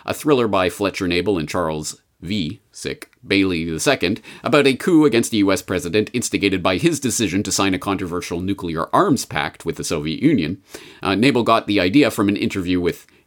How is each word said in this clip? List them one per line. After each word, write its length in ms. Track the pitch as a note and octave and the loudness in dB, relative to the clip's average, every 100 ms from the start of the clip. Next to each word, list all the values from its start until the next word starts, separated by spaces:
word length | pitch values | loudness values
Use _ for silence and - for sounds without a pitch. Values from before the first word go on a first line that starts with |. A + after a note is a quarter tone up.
| - | -8
a 80 | |
thriller 340 | - D3+ C#3 A#2 | -4 2 2 2
by 220 | G2 F#2 | 2 0
Fletcher 380 | - G2+ - F#2 | 0 -4 -2 -2
Nabel 300 | F2 F#2+ F#2+ | 0 0 0
and 100 | D#2 | -2
Charles 540 | F#2+ E2+ D#2 D#2 - _ _ | -2 -2 -4 -6 -12 _ _
V, 400 | E2 G#2 D2+ - _ | -6 -4 -4 -8 _
sick, 400 | - - C#2 - _ - | -12 -10 -10 -14 _ -2
Bailey 420 | G2 F#2+ F2 E2 | 2 2 0 -4
the 120 | D#2+ | -2
second, 400 | - - F2 A2+ - - | 0 0 0 -2 -8 -10
about 220 | A#2+ D3 C#3 | 0 4 4
a 100 | C3 | 2
coup 300 | - E3 D3+ | 4 6 6
against 240 | A#2 A#2 | 4 2
the 140 | A2+ G2 | 2 2
U 60 | |
S 100 | F#2+ | 2
president 480 | - F#2 E2+ G#2+ G#2+ | 0 -4 0 0 0
instigated 500 | A#2+ - G2 G2 F#2+ | -4 -4 0 0 0
by 140 | F2+ F#2+ | 0 0
his 240 | E3+ D#3+ | 0 0
decision 420 | B2 - G#2 F#2 | -2 -2 0 0
to 80 | G2+ | -2
sign 220 | - G2 | 0 0
a 120 | F#2 G2+ | 0 -2
controversial 500 | F#2+ F2+ F2 - E2+ | -4 -4 -6 -6 -6
nuclear 480 | F#2 G2 F2 D#2+ - | -4 -4 -4 -4 -2
arms 320 | B2+ F#3+ C3 - | 0 2 0 -2
pact 400 | - D2 - - | -4 -4 -6 -8
with 100 | - | -6
the 80 | |
Soviet 400 | D#2+ E2+ D2+ D#2 | -4 -4 -4 0
Union. 400 | C#3+ C3+ D2+ G2 _ - - - | 2 2 0 -6 _ -20 -20 -10
Uh, 120 | - F#2+ | -4 2
Nabel 280 | C3+ B2 | 2 2
got 240 | A#2 A2+ - | 2 2 2
the 140 | G2+ | 0
idea 280 | F2+ B2 B2+ | 4 4 2
from 200 | - G2+ | 2 0
an 80 | G2+ | 0
interview 420 | A#2 G2+ F2 F2+ | -2 -4 -2 0
with 260 | F2 D#2+ - _ | 0 -4 -10 _